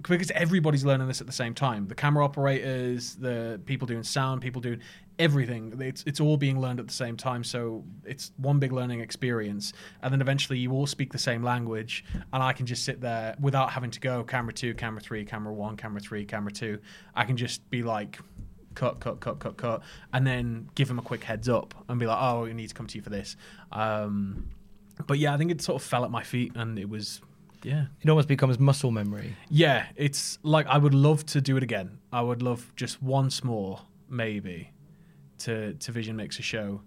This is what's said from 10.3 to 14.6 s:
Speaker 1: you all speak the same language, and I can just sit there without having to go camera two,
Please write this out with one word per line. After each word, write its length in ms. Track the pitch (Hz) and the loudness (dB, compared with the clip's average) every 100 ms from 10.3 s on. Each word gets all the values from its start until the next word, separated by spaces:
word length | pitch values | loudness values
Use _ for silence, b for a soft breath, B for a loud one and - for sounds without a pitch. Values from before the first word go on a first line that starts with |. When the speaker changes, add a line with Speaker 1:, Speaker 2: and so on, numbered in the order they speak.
| 139 - 127 | 2 0 0
Speaker 1:
you 140 | 123 | 0
all 140 | 131 139 | 0 -2
speak 260 | - 135 | -2 -4
the 60 | 131 | -2
same 240 | 135 117 | -2 0
language, 640 | 123 123 113 110 117 - - B B | 0 0 -2 -4 -6 -8 -6 B B
and 100 | 131 | 0
I 120 | 131 | 0
can 100 | 123 | 0
just 200 | 123 120 | -2 -2
sit 180 | - 120 | -4 -4
there 320 | 120 113 110 127 | -4 -4 -4 0
without 320 | 139 135 131 | 2 4 2
having 200 | 135 120 | 0 -6
to 100 | - | -4
go 240 | 131 123 | -2 -2
camera 300 | 117 127 117 | 0 -2 -2
two, 180 | - | -4